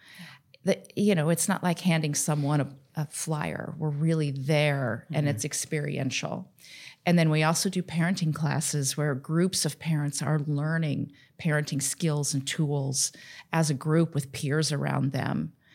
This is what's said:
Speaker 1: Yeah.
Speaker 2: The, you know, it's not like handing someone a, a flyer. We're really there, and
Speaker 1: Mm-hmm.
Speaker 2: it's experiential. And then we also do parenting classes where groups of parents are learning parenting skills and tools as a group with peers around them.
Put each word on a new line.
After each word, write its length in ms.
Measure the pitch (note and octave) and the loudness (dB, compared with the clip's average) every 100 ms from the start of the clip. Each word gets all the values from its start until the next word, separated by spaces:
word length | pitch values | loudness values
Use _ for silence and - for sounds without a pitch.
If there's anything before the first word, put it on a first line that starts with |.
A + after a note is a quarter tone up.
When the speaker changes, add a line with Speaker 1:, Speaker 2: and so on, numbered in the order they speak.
| - - E3+ - _ - | -20 -20 -20 -20 _ -4
Speaker 1:
Yeah. 100 | F#3+ | -2
Speaker 2:
The, 260 | - - - | -2 -2 0
you 140 | G#3 | 2
know, 140 | E3+ D3+ | 4 2
it's 180 | E3 - | 2 0
not 160 | - | 0
like 180 | F3+ E3 | 0 2
handing 340 | F#3 D#3+ D3+ | 2 2 2
someone 480 | D3 - D3 C#3+ D3 | -2 0 0 2 2
a, 60 | C3+ - _ D#3 | 0 -6 _ -6
a 100 | D3 | -6
flyer. 640 | - - D3+ E2 - - - | -6 -4 -4 -4 -6 -8 -4
We're 140 | D#3 | -4
really 400 | C#3+ D#3+ D#3+ D3 | 0 0 2 0
there, 760 | C#3 C3 D3+ D3 C#3 B2 A2+ - | -2 2 4 4 2 0 -4 -4
and 160 | C3+ D3 | -2 0
Speaker 1:
Mm-hmm. 100 | A2 | 0
Speaker 2:
it's 80 | |
experiential. 1040 | D3+ - - D#3 D3 B2+ C3+ - - - - _ - - - - | -4 -6 -4 -4 -4 -2 -2 -4 -6 -8 -10 _ -20 -20 -20 -4
And 140 | F3+ F3 | 2 4
then 120 | D#3+ | 6
we 120 | D#3 | 4
also 260 | D#3 E3+ G3 | 4 2 0
do 140 | F#3 | -2
parenting 500 | - E3 E3 F#3+ D#3+ | -2 0 0 2 0
classes 640 | D3 D3+ C#3 - D3 C3+ - | 0 0 0 0 -2 -2 -2
where 160 | D3 C3 | -2 -2
groups 480 | D3+ E3 F#3 - | 0 2 2 0
of 160 | D3+ - | -2 -4
parents 420 | E3 D3+ C#3+ - | -2 0 0 -2
are 160 | C#3+ D3+ D3 | 0 0 0
learning 640 | C#3+ D#3 E3 D#3 - - - _ - | -2 0 0 0 -2 -6 -10 _ -4
parenting 460 | D#3+ D3+ D3 C#3 | 0 0 0 -2
skills 500 | - - E3 D3 C#3+ | -2 0 0 0 0
and 140 | C#3 C3+ | -2 -2
tools 640 | - D3 C#3+ C3+ C3 - - - - - | -2 0 0 -2 -2 -2 -4 -20 -18 -2
as 180 | E3 D#3 | 0 2
a 40 | |
group 400 | C3+ D#3 D#3+ E3 | 0 2 4 4
with 160 | D3 - | 0 -4
peers 400 | - C#3 D3+ D3 | -6 -2 0 0
around 400 | C#3+ C#3+ C3+ C3+ | 0 0 0 0
them. 420 | - - - D#3 - _ | 0 -2 -2 -4 -10 _